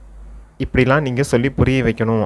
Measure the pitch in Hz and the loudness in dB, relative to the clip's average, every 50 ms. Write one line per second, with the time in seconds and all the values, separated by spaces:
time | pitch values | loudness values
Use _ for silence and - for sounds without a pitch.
0 | - - - - - - - - - - _ - 127 - - 131 127 131 135 151 | -20 -20 -20 -20 -20 -18 -20 -20 -20 -18 _ -10 -8 -2 2 2 2 4 2 0
1 | 151 131 123 123 143 - - 117 123 139 135 - 127 127 131 131 123 117 110 - | 0 -2 -2 -2 -2 0 0 0 0 0 0 0 0 2 2 2 0 0 0 0
2 | 113 110 113 110 101 | 0 0 0 0 -2